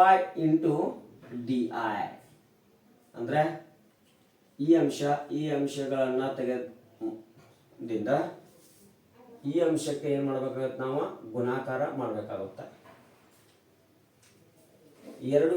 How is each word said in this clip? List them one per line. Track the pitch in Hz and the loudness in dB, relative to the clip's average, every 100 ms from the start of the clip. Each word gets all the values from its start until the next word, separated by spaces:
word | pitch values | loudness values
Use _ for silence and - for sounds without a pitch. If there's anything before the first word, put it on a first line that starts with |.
ಐ | 185 185 - 165 | 8 8 4 0
into | 156 156 160 151 - - - - - 120 120 | 2 4 4 0 0 -4 -14 -20 -14 -8 -2
ಡಿ | 127 117 | -2 -2
ಐ. | - - - - - - - _ _ _ _ _ _ _ - | -2 -2 -2 -4 -10 -20 -20 _ _ _ _ _ _ _ -8
ಅಂದ್ರೆ | 117 151 165 - - _ _ _ _ _ _ _ _ - | 0 2 2 -2 -14 _ _ _ _ _ _ _ _ 0
ಈ | 151 | 4
ಅಂಶ, | 165 143 - 143 147 - | 6 4 2 0 0 -2
ಈ | 151 151 | -4 -2
ಅಂಶಗಳನ್ನ | 143 139 143 131 135 127 127 131 | 0 0 -2 -2 0 2 2 0
ತೆಗೆದಿಂದ | 131 123 123 - - - - - - - - - _ _ - 120 107 107 151 175 - - - - - - _ _ - - - 139 | -2 -2 -4 -6 -14 -20 -10 -8 -8 -14 -20 -20 _ _ -12 -4 -2 2 2 0 -8 -20 -20 -20 -20 -20 _ _ -20 -20 -10 -4
ಈ | 165 | 2
ಅಂಶಕ್ಕೆ | 160 156 156 143 147 | 2 2 -2 -4 -2
ಏನ್ | 139 139 | 0 0
ಮಾಡ್ಬೇಕಾಗತ್ತೆ? | 131 131 131 131 - | -2 -4 -4 -6 -4
ನಾವು | 131 143 - - 113 | -4 -2 -4 -8 -10
ಗುಣಾಕಾರ | 123 123 123 - 131 147 | -4 -2 -2 -4 -4 -4
ಮಾಡ್ಬೇಕಾಗುತ್ತೆ. | 135 117 107 104 98 95 - - - - - - _ _ _ _ _ _ _ _ _ _ _ _ _ _ _ _ _ - - - - | -4 -6 -6 -6 -8 -10 -12 -18 -18 -20 -20 -20 _ _ _ _ _ _ _ _ _ _ _ _ _ _ _ _ _ -20 -20 -20 -10
ಎರಡು | 127 147 165 | 2 4 4